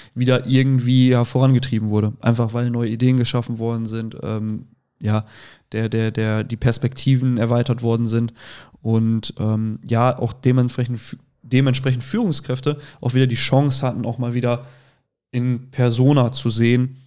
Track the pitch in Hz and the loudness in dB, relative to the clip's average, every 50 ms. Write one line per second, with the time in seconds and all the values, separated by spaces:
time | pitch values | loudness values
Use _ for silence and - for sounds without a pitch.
0 | - - - 120 123 123 127 123 127 113 131 131 135 135 135 127 120 127 131 127 | -20 -12 -6 -2 2 2 2 2 2 2 2 2 4 4 2 2 2 4 4 4
1 | 127 127 127 120 120 - - 131 135 135 131 120 131 - 117 110 110 107 107 104 | 6 6 4 4 2 2 2 2 4 4 4 2 2 0 -2 -2 0 0 0 2
2 | 104 107 - - - 113 117 117 117 110 113 120 120 120 120 120 120 107 113 110 | 0 0 -2 -2 0 0 2 2 0 -2 -2 -2 -2 -2 -2 -2 -2 -2 -2 0
3 | 127 127 131 127 120 - - 123 117 - 120 113 113 117 117 113 113 110 110 113 | 2 2 2 2 0 0 -2 -2 -4 -4 -6 -4 -4 -4 -4 -4 -4 -6 -6 -8
4 | 113 110 - - - - 107 107 107 107 107 - - - _ _ _ _ _ - | -8 -8 -10 -10 -8 -6 -6 -4 -4 -4 -6 -8 -10 -14 _ _ _ _ _ -6
5 | - 104 107 107 104 - - - - - - _ _ _ - 110 113 110 113 113 | -2 0 0 0 -2 -6 -14 -20 -20 -20 -20 _ _ _ -6 -4 -4 -2 0 0
6 | 113 113 110 113 110 110 107 110 110 - 117 110 - 120 113 - - 120 131 - | 0 0 -2 -2 -2 0 0 -2 -2 -4 -6 -2 0 0 0 0 -2 -4 -4 -2
7 | - 135 135 123 131 131 123 113 117 113 120 120 120 - 120 123 120 117 113 113 | 0 2 2 2 2 0 0 0 0 2 2 0 0 0 -2 -2 0 0 0 0
8 | 117 113 110 117 117 113 - - - - - - - - _ _ - 110 113 113 | 0 0 0 0 -2 -2 -6 -12 -20 -20 -20 -20 -20 -20 _ _ -2 0 0 2
9 | 113 113 113 110 107 - - - 107 107 110 107 110 110 107 - - - 113 117 | 2 2 0 -2 -4 -6 -6 -4 -2 -2 -2 -2 -2 -4 -6 -8 -6 -2 0 2
10 | 120 127 123 - 123 113 - - - 131 127 131 123 120 - - 123 120 123 107 | 2 2 0 0 -4 -6 -4 0 0 2 4 4 2 0 0 -4 -4 -4 -4 -8
11 | - - - - _ _ _ _ _ 123 127 127 139 135 123 - - 135 127 123 | -8 -12 -16 -16 _ _ _ _ _ 0 2 2 4 4 2 0 0 -2 -2 -2
12 | 123 - - 220 247 185 147 - - - 127 131 - 147 143 147 - - - - | -4 -4 -4 -2 -2 0 -2 -4 -4 -6 -6 -4 -2 -4 -4 -4 -8 -20 -16 -8
13 | - 117 120 127 131 127 117 - - - 131 135 143 143 131 - - 127 117 - | -6 -2 2 2 2 2 2 -2 -2 2 2 2 2 2 0 -2 -2 -4 -4 -4
14 | 120 117 110 127 123 120 120 123 117 120 120 123 - - - - _ _ _ _ | -6 -6 -4 -4 -4 -4 -4 -2 -2 -2 -2 -2 -6 -14 -20 -20 _ _ _ _
15 | _ _ _ _ _ _ - 123 123 127 123 117 131 - - - 123 123 113 117 | _ _ _ _ _ _ -4 -2 -2 0 -2 -4 -6 -8 -2 0 0 2 2 4
16 | 127 139 147 143 120 117 - - - 120 107 113 117 117 123 123 127 131 131 - | 4 4 4 4 2 0 0 -2 -4 -2 0 2 2 4 4 2 2 -2 -4 -12
17 | - | -20